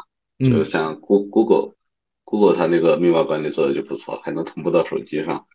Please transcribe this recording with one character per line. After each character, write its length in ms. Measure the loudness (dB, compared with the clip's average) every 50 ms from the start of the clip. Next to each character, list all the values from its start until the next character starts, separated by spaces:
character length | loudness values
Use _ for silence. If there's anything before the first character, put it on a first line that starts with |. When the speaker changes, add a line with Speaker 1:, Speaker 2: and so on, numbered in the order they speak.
| -20 _ _ _ _ _ _ 0
Speaker 1:
嗯。 140 | 2 2
Speaker 2:
就 120 | 2 2 0
像 300 | 0 -2 -4 -4 -4 -8 -8
Goo-, 280 | -2 0 2 2 2 2
Google，Google 1300 | 0 2 4 4 2 2 0 -4 -8 _ _ _ _ _ _ _ _ _ _ -6 0 4 4 4 4
它 100 | 4 2
那 120 | 2 2 2
个 180 | 2 2 2
密 140 | 2 2 2
码 140 | 2 2 2
管 180 | 0 -2 -4
理 80 | -4 -4
做 160 | -2 -2 -2
得 80 | -2 -2
就 80 | -4
不 140 | -6 -8 -10
错， 240 | -12 -10 -12 -12 -10
还 80 | -8 -8
能 140 | -8 -8 -8
同 180 | -10 -10 -8
步 80 | -4 -2
到 140 | 0 0 0
手 120 | -2 -6 -8
机 240 | -8 -8 -8 -8 -6
上。 200 | -6 -8 -10 -12 _